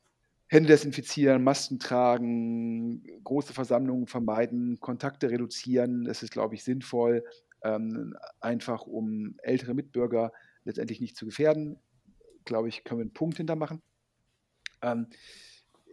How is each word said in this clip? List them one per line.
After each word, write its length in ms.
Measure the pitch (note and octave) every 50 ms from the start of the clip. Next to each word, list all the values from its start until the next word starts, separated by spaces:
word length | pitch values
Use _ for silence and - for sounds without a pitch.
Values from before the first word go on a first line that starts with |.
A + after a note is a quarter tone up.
| _ _ _ _ _ _ _ _ _
Hände 220 | - D#3+ D#3 C3+ D3+
desinfizieren, 760 | D3+ D3 D3+ C#3+ C3 - - - - D3+ C#3+ C3+ C3 B2+ B2+
Masken 360 | C3+ C#3 - - - C3+ A#2+
tragen, 1200 | - - B2+ B2 B2 A#2+ A#2+ A#2+ A#2+ A#2 A#2+ A#2 A#2 A#2 A#2 A#2 A#2 A#2 A#2 A2+ A#2 A#2 A#2 A#2 - - - G#2 -
große 260 | - C3 C#3+ C3+ -
Versammlungen 560 | - C3+ B2+ A2 A#2+ B2 C3+ C3 B2+ B2+ A#2+
vermeiden, 720 | - - B2 A#2 A2 G#2+ A2+ A#2+ A#2 A#2+ A#2+ A#2+ B2 A#2+ -
Kontakte 500 | - - A#2+ A2+ - C#3 - - D3+ A#2+
reduzieren, 760 | A#2 A#2+ A#2+ A2+ - - - B2+ B2+ B2 B2 B2 B2 B2 A#2
das 180 | A#2+ A#2 - A#2
ist, 80 | G#2+
glaube 240 | - A2+ A2 A2 A2
ich, 80 | G#2+ -
sinnvoll, 600 | C3 B2+ C3+ - - B2+ A#2+ A#2 A#2+ A#2+ A#2 A#2 - - - _ _ _ _ -
ähm, 520 | A2 G#2+ G#2+ A2+ A2 A2+ A2+ - - - - - - - _
einfach 440 | - A#2 A#2+ A2+ - B2+ A#2 A2+ -
um 520 | - A2+ A2+ A2+ A2 A2 G#2+ G#2+ G#2 - - -
ältere 300 | B2 C3 C3 C3 A#2+ A#2+
Mitbürger 580 | C#3 C#3+ - - B2 A#2+ A#2 A#2+ A2+ A#2 A2+ - - - _ _ _ -
letztendlich 380 | - G#2 - A#2 A#2 A2+ -
nicht 160 | - - -
zu 80 | - A2+
gefährden, 520 | A2 - - D3+ D#3 D#3 D#3 D3+ D3 - - _ _ _ _ _ _ _ _ _ - - _ -
glaube 240 | - A#2 A2 A2+ A2+
ich, 160 | - - -
können 140 | - A#2+ A#2
wir 40 | A2+
einen 100 | G#2+ -
Punkt 220 | - D#3+ E3 D#3+
hintermachen. 460 | - E3 E3 D#3+ D#3 D#3 C#3+ D#3+ D#3+ _ _ _ _ _ _ _ _ _ _ _ _ _ _ _ _ - - _ _
Ähm, 260 | - A#2+ A#2 A#2 A#2 - - - - - - - - - - - _ _ _ _ _ _